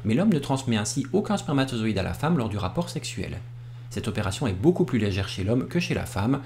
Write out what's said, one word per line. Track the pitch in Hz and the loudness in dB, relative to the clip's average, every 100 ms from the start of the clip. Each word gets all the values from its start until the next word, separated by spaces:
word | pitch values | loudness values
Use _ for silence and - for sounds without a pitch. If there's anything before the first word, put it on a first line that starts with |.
mais | 104 | 2
l'homme | 120 214 | 4 4
ne | 160 | 4
transmet | - 135 - 110 | 2 0 2 2
ainsi | 107 143 - | 2 -2 0
aucun | 196 202 208 | 0 2 -2
spermatozoïde | - 139 131 117 110 101 | 2 0 2 0 0 0
à | |
la | 90 | 0
femme | 87 147 170 | 0 2 2
lors | 110 | 2
du | 98 | -2
rapport | 92 - 170 | -2 -2 -4
sexuel. | 160 - - 85 78 - - - - - | -6 -6 -6 -6 -8 -10 -14 -14 -14 -8
Cette | 104 110 | -4 -4
opération | 107 98 - 131 | -2 -2 0 -2
est | |
beaucoup | 92 135 180 | 4 2 4
plus | 180 120 | 2 2
légère | 101 92 95 | 2 0 -4
chez | - | -2
l'homme | 95 127 120 | 0 0 0
que | 175 | -2
chez | - | 0
la | 104 82 | -4 -2
femme | - 110 139 | -2 0 0